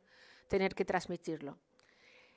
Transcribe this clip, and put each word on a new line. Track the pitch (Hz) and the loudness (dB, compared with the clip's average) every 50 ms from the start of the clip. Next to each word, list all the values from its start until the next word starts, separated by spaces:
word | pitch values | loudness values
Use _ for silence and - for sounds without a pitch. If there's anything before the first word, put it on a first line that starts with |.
| _ _ - - - - - - - - | _ _ -20 -20 -20 -20 -20 -20 -4 0
tener | - 196 190 190 185 | 2 4 4 4 2
que | - 190 | 0 0
transmitirlo. | - 185 180 - - 180 170 - - 160 147 - 139 151 - _ _ _ _ _ _ _ _ - - - - - - _ | 2 2 0 0 -2 -6 -6 -4 -6 -6 -6 -6 -8 -10 -12 _ _ _ _ _ _ _ _ -20 -20 -20 -20 -20 -20 _